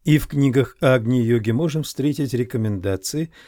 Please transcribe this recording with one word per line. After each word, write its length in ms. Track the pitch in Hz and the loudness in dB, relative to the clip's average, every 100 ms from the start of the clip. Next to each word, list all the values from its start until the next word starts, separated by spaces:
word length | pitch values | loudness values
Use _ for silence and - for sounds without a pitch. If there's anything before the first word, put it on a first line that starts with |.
и 140 | - 151 | 2 2
в 100 | - | 2
книгах 480 | 143 139 127 123 - | 0 2 2 0 0
Агни-йоги 720 | 143 127 113 127 117 120 107 | 2 2 2 0 2 0 0
можем 320 | 117 165 156 | 0 -2 -4
встретить 520 | - - 143 147 135 | -6 -4 -2 -2 -2
рекомендации 1000 | 127 120 120 110 101 101 95 - 151 165 - | -2 -2 -2 -2 -2 -2 -4 -4 -6 -6 -10